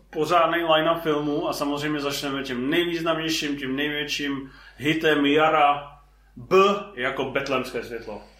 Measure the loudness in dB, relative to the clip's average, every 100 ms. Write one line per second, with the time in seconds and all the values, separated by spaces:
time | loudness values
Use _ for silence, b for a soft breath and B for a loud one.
0 | _ -4 2 4 4 2 2 4 4 0
1 | 0 0 0 -2 -2 -2 -2 -2 -2 -2
2 | -2 -4 -4 -6 -4 -4 -2 0 0 -2
3 | -2 -2 -2 -2 -4 -4 -4 -2 -2 -4
4 | -6 -4 -4 -6 -10 B B B -2 2
5 | 2 4 4 4 4 6 4 2 -4 -20
6 | _ _ _ -16 2 4 6 2 -6 -6
7 | -4 -2 -4 -4 -2 -2 -2 -8 -8 -10
8 | -10 -14 -16